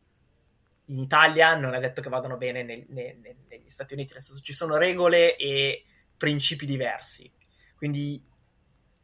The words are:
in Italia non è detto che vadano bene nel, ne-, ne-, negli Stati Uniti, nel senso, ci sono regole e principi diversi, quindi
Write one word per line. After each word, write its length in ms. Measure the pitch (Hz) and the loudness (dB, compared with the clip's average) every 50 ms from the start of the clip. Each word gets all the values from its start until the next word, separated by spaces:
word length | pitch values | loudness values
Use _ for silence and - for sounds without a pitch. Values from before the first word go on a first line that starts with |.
| _ _ _ _ _ _ _ _ _ _ _ _ _ _ _ _ _ | _ _ _ _ _ _ _ _ _ _ _ _ _ _ _ _ _
in 120 | - 139 131 | -12 -8 -8
Italia 560 | 131 131 151 151 156 156 156 156 160 160 165 | -4 2 4 6 6 6 6 6 6 6 6
non 200 | 160 139 127 127 | 2 0 -4 -4
è 40 | 127 | -4
detto 220 | 131 127 - - | -4 -6 -6 -8
che 80 | 131 127 | -8 -6
vadano 280 | 127 127 123 127 127 | -6 -6 -6 -6 -8
bene 280 | 117 127 123 123 127 123 | -6 -6 -6 -6 -6 -10
nel, 200 | 120 117 120 - - | -10 -12 -16 -16 -14
ne-, 280 | - 131 120 127 - - | -12 -12 -12 -12 -14 -18
ne-, 140 | - 123 127 _ - - | -20 -20 -20 _ -20 -20
negli 220 | - - _ - | -20 -20 _ -20
Stati 240 | - - 135 - 139 | -16 -16 -14 -12 -10
Uniti, 200 | 139 139 139 - | -10 -10 -10 -12
nel 80 | 131 | -18
senso, 200 | 135 - 135 139 | -18 -16 -16 -16
ci 100 | - - | -14 -10
sono 240 | 143 - 170 160 151 | -8 -6 -4 0 2
regole 600 | 156 175 185 180 180 180 170 175 170 170 170 170 | 2 2 2 2 4 4 6 6 8 6 6 4
e 480 | - 143 139 139 139 139 139 - - _ _ _ _ _ _ _ | 2 -2 -2 0 0 0 0 -2 -4 _ _ _ _ _ _ _
principi 500 | - - 151 147 143 139 - 160 139 143 | -2 0 0 0 0 0 -2 -4 -4 -6
diversi, 640 | 139 139 127 127 117 101 - - - - - - - _ _ _ _ _ _ _ _ _ | -4 -4 -2 -2 -4 -6 -8 -10 -14 -16 -16 -20 -20 _ _ _ _ _ _ _ _ _
quindi 440 | - 147 147 143 143 143 143 147 - _ _ _ _ _ _ _ _ _ _ _ _ _ _ _ _ | -8 -6 -4 -4 -4 -4 -6 -8 -10 _ _ _ _ _ _ _ _ _ _ _ _ _ _ _ _